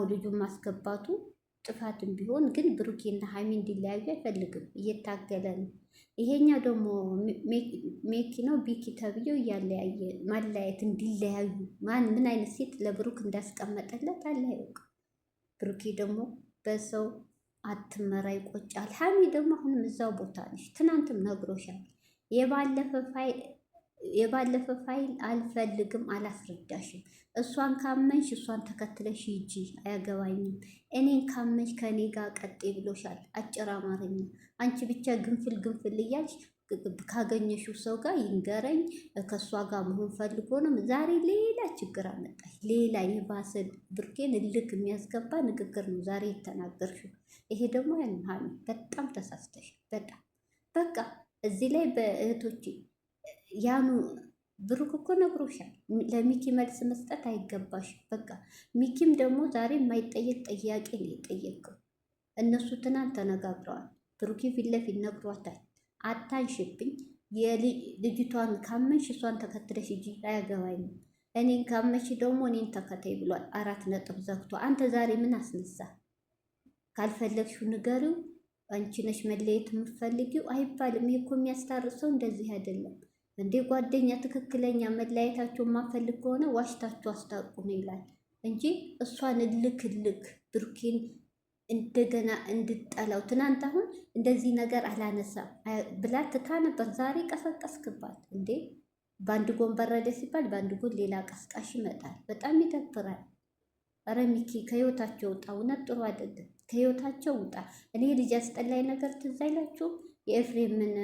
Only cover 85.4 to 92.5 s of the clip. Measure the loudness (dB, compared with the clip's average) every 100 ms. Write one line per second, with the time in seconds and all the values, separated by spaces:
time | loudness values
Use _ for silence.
85.4 | -2 0 2 2 0 -2 -2 -2 0 2
86.4 | 4 2 0 -4 -8 -4 -4 -6 -6 -8
87.4 | -8 -8 -4 -2 -4 -8 -12 _ _ _
88.4 | -6 0 0 0 -4 -6 -6 -2 2 4
89.4 | 4 4 2 2 -4 0 0 -2 -8 -18
90.4 | _ -4 -4 -2 0 0 -2 -12 _ _
91.4 | _ _ -4 -2 2 4 4 4 2 0
92.4 | -2